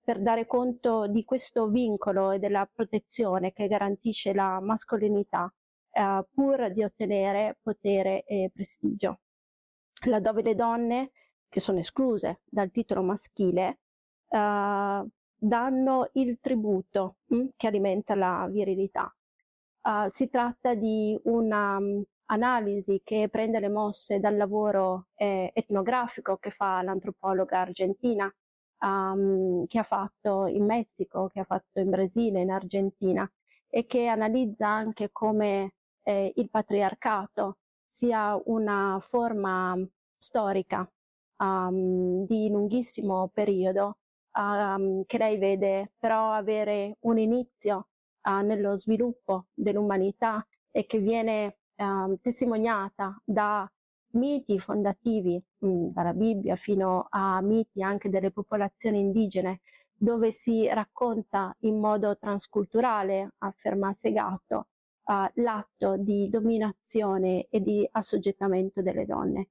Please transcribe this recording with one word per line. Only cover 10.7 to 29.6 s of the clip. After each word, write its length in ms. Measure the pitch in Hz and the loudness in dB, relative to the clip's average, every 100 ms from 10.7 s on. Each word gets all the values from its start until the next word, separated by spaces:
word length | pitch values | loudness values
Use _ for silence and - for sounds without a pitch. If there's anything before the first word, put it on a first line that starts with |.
| 233 233 240 269 - _ _ _ | 0 0 -2 -4 -10 _ _ _
che 100 | - | -4
sono 220 | - 185 | -2 -2
escluse 640 | 170 - 262 214 - - | -2 0 0 0 -2 -6
dal 260 | _ 202 190 | _ -4 -2
titolo 320 | - - 190 | -2 -2 -2
maschile, 760 | 185 202 - - 185 180 185 277 _ _ _ _ _ | -2 -2 -8 -2 0 2 0 -4 _ _ _ _ _
eh, 760 | 220 208 202 202 202 202 196 208 - _ _ | 0 0 0 0 0 0 -2 -6 -14 _ _
danno 720 | 214 233 254 262 262 262 - | 0 2 0 2 2 2 0
il 260 | 262 254 240 | 0 -2 -2
tributo, 760 | - 240 214 190 - 202 185 - _ | -2 -2 0 -2 0 -2 -4 -8 _
mm, 120 | 240 254 - | 0 0 -2
che 100 | 226 | -2
alimenta 480 | 202 202 190 220 | 2 2 0 0
la 320 | 202 185 180 185 | 0 0 0 -2
virilità. 640 | 202 196 190 190 - - - _ _ _ _ _ _ | -2 0 -2 -2 -4 -6 -10 _ _ _ _ _ _
Eh, 260 | - 208 202 | -2 0 -2
si 180 | - 262 | -2 -2
tratta 460 | 247 240 240 247 | 0 -2 -2 -2
di 440 | 226 220 220 214 214 | 0 0 0 0 0
una, 560 | - 233 220 208 202 196 | 0 2 2 2 0 0
mm, 220 | 202 202 202 _ - | 0 -2 -6 _ -4
analisi 760 | 214 247 247 208 202 190 196 | 0 2 0 0 -2 0 -2
che 240 | - 214 214 | 0 -2 0
prende 300 | - 220 226 | 0 0 0
le 80 | 202 | 0
mosse 520 | 208 208 208 - 202 | -2 -2 -6 -4 0
dal 160 | 208 208 | 2 2
lavoro, 720 | 202 214 208 196 185 185 - | 0 0 2 2 2 -2 -8
eh, 360 | - 208 190 185 | -4 -2 0 -2
etnografico 840 | 226 - 202 196 254 240 - - 190 | -4 -2 -2 0 -2 -2 -6 -4 -4
che 140 | 202 | -6
fa 320 | - 196 185 | -4 -2 0
l'antropologa 800 | 185 190 196 - 190 190 190 185 | -2 -4 -6 -6 -2 0 0 0
argentina, 720 | 185 180 190 196 247 208 196 - _ _ _ _ | -2 -2 -2 0 0 0 -2 -6 _ _ _ _
ehm, 840 | 202 196 190 190 196 190 185 180 | -2 0 0 2 2 2 2 0